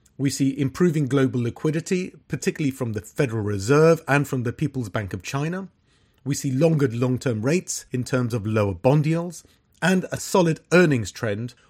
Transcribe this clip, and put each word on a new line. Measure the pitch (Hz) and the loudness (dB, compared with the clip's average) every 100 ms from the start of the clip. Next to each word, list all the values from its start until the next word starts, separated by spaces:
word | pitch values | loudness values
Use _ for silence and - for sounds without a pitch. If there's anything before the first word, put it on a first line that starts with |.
| _ - | _ -4
We | 135 | -2
see | - 135 135 | 0 -2 0
improving | 139 - 180 156 135 | -4 0 0 2 0
global | 139 135 123 | 2 2 0
liquidity, | 117 - 156 156 160 185 185 - - | -4 -4 -4 -4 -2 -4 -4 -12 -10
particularly | - - 170 143 | -4 -4 -2 -4
from | 131 117 | -2 -6
the | 104 | -6
Federal | - - 139 113 | -8 -2 -2 0
Reserve | 101 101 98 147 160 165 - | -4 -4 2 6 6 4 2
and | 139 139 | 0 2
from | 131 | -2
the | 120 | -4
People's | - 147 135 107 | -4 -4 -4 -6
Bank | 113 98 | -6 -6
of | 98 | -8
China. | - 139 156 185 190 _ _ _ _ _ | -8 -6 -4 -6 -10 _ _ _ _ _
We | 131 143 | -6 -4
see | 143 | -2
longer | 131 165 156 135 | 2 2 4 0
long-term | 117 127 127 135 110 | 0 -2 0 -2 -2
rates | 120 175 - - - | 0 0 -2 -10 -6
in | 127 | -6
terms | 120 127 120 | -2 -2 -2
of | 117 104 | -2 -2
lower | 110 104 90 | 0 0 2
bond | 127 151 151 | 4 4 2
yields | 165 175 165 - _ _ - | -2 -4 -12 -20 _ _ -4
and | 165 185 - | 2 2 0
a | - | -8
solid | - 196 170 151 - | 0 2 4 2 2
earnings | 170 175 127 101 | 4 6 2 -2
trend, | - 113 104 123 - | -6 -6 -6 -8 -14